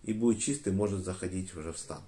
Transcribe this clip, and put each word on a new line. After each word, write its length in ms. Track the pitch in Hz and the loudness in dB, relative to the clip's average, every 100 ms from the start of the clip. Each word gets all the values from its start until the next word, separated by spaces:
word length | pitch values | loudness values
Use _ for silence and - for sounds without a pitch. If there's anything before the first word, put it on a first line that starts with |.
и 100 | - | -2
будет 260 | 110 117 101 | 4 4 4
чистый, 320 | - 143 101 | 2 0 2
может 320 | 95 104 98 | 2 2 0
заходить 520 | 92 92 92 92 92 82 | -2 -4 -4 -4 -4 -6
уже 180 | 80 | -8
в 40 | 82 | -8
стан 220 | - 76 | -8 -10